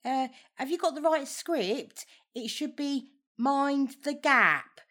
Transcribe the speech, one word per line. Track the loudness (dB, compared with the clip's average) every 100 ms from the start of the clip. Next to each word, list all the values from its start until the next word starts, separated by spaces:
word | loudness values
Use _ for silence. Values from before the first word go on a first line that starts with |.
Uh, | -2 -2 -2 -6 _ _
have | -6
you | 0
got | -2 0
the |
right | 0 0 -2
script? | -10 -4 -2 0 -2 -6 -16 -20 -20 _
It | -10 -8
should | -6 -6 -4
be | -4 -2 -4 _ _ _
Mind | 0 2 2 2 0 -2
the | -8
Gap | -2 2 6 6 4 -2 -20 -20